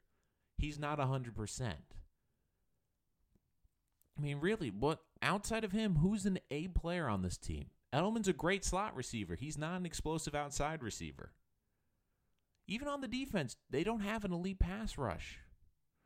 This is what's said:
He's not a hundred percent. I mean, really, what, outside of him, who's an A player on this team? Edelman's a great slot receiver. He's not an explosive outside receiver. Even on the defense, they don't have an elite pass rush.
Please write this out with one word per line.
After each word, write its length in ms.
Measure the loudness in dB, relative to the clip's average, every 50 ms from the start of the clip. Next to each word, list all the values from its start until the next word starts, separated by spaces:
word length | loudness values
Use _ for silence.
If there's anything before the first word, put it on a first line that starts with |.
| _ _ _ _ _ _ _ _ _ _ _
He's 220 | -2 0 0 0 -2
not 220 | -2 0 2 2
a 60 | 2
hundred 280 | 2 2 2 -2 -4 -4
percent. 580 | -6 -6 -6 -4 -4 -2 -2 -4 -4 -8 -12 -16 -16 -16 -16 _ _ _ _ _ _ _ _ _ _ _ _ _ _ _ _ _ _ _ _ _ _ _ _ _ _ _ _ _ _ _ _ _ _ _ _ _ _ _ _ _ -4
I 40 | -4
mean, 180 | -2 -2 0
really, 300 | 2 2 2 2 0 -2
what, 320 | 0 2 2 2 2 2 -2 _ _ 0
outside 440 | 2 2 2 2 0 0 0 0 0
of 80 | 0 2
him, 240 | 2 4 4 6
who's 300 | 6 6 6 6 4 4
an 120 | 2 2 2 0 _
A 180 | -2 -2 -2 0
player 400 | 0 0 0 2 0 0 2 2
on 140 | 2 2 2
this 140 | 0 -2
team? 300 | -2 -4 -6 -6 -4 -6 -8 -12 _ _ _ 2
Edelman's 360 | 4 4 4 2 2 2 2
a 40 | 2
great 320 | 2 2 2 2 2 2
slot 300 | 0 0 0 0 -2 -4
receiver. 380 | -6 -6 -4 -4 -4 -4 -4 -4
He's 240 | -4 -4 -6 -4 -4
not 200 | -4 -4 -2 -4
an 80 | -4
explosive 480 | -4 -4 -4 -2 -2 -2 -2 -2 -2 -2
outside 480 | -2 -2 -2 -2 0 0 0 0 -2 -4
receiver. 500 | -6 -6 -6 -6 -8 -8 -10 -14 -16 -16 _ _ _ _ _ _ _ _ _ _ _ _ _ _ _ _ _ _ _ _ _ _ _ _ _ _
Even 220 | -6 -6 -4 -2 -4
on 140 | -4 -4 -4
the 60 | -4
defense, 480 | -4 -4 -4 -2 0 0 0 0 -4 -10 _ _
they 140 | 0 0 2
don't 160 | 2 0 0
have 240 | -2 -2 -2 -2 -2
an 80 | -2 -2
elite 260 | -2 -2 -2 0 2
pass 380 | 0 0 0 -2 -6 -6 -4 -2
rush. 420 | -2 -2 -2 -4 -6 -10 -14 -16 -18 -20 -20 -20 -20 -20 _ _ _ _ _ _ _